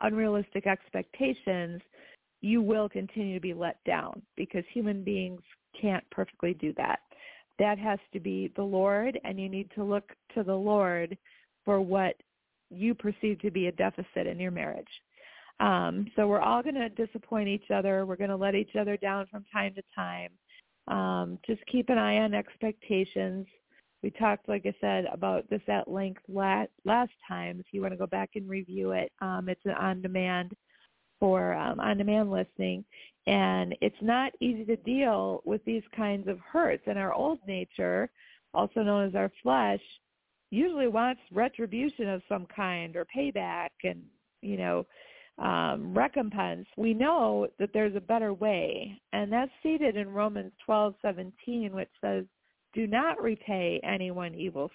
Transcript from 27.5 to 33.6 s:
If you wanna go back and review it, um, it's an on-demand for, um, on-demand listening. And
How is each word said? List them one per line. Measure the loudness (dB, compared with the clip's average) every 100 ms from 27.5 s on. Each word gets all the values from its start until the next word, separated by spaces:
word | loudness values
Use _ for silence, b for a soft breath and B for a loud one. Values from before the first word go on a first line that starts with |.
| -8
If | -8
you | -4
wanna | -4 -4
go | -4
back | -4 -4
and | -6 -6
review | -6 -6 -4 -2
it, | 0 -2 -4
um, | -6 -4 -4
it's | -4
an | -2
on-demand | 0 0 0 -2 -2 0 -2 -4 -10 _ b b _ _ 0
for, | 4 4 4
um, | 0 0 0
on-demand | 0 2 2 2 2
listening. | 0 -2 -2 -2 -2 -8 B B B 2
And | 4 4 2